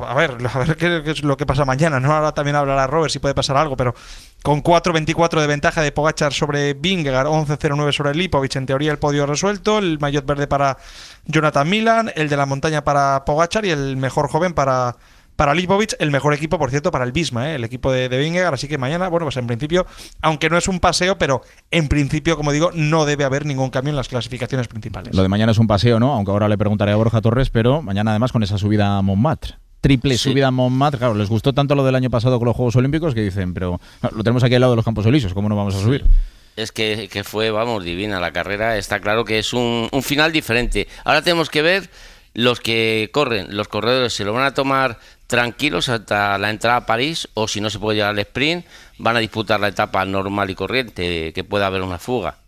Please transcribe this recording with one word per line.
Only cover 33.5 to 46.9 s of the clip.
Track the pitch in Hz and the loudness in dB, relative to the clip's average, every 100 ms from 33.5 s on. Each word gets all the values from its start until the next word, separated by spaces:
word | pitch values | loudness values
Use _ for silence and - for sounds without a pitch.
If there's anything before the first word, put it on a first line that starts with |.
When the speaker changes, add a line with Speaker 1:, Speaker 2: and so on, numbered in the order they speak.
Speaker 2:
"Pero | 90 92 90 - - | -4 -4 -4 -8 -8
lo | 110 110 | -6 -2
tenemos | 107 123 | 0 2
aquí | 123 123 | 4 4
al | |
lado | 127 | 4
de | 117 | 4
los | 113 | 0
Campos | 107 104 | 0 2
Elíseos, | 151 98 92 | 2 0 -2
¿cómo | 104 | -2
no | 104 | 0
vamos | 101 98 | -2 0
a | |
subir?". | 104 139 - - - - - - | 0 4 6 6 4 -6 -16 -10
Speaker 3:
Es | 110 | -8
que, | - 110 107 98 | -4 -2 -2 -6
que | 101 | -8
fue, | 101 101 110 | -4 -2 0
vamos, | 107 120 110 | 0 0 -2
divina | 87 87 107 95 | -4 -4 -2 -2
la | 85 | -2
carrera, | 82 87 101 113 110 | -4 -4 -2 -2 -2
está | 95 104 | -2 -2
claro | 98 110 | 0 -2
que | 110 110 | 0 -2
es | 104 | -2
un, | 123 120 117 113 | -2 -2 -2 -2
un | 139 | -2
final | 123 147 160 | -2 0 2
diferente. | 156 - 117 117 104 92 - - | 0 0 0 0 -2 -4 -6 0
Ahora | 143 | 0
tenemos | 151 170 156 | 2 0 0
que | 151 | 0
ver | 160 190 175 - - - _ | 0 0 -4 -14 -20 -20 _
los | - 123 120 | 0 2 2
que | - 113 113 110 107 | 0 0 2 0 -2
corren, | 147 139 110 90 101 | 0 0 -2 -4 -6
los | 104 | -4
corredores, | 107 107 131 120 | -2 0 0 0
¿se | - 101 | -2 -4
lo | |
van | 113 135 | -2 0
a | 139 | 0
tomar | 135 135 131 113 - - - | 0 0 0 -4 -14 -20 -4
tranquilos | 120 120 - 151 165 143 | -2 -2 -2 -2 -2 -2
hasta | 113 98 104 104 98 | -4 -2 0 0 0
la | 104 | -2
entrada | 107 117 120 | -2 0 0
a | |
París | 107 | 0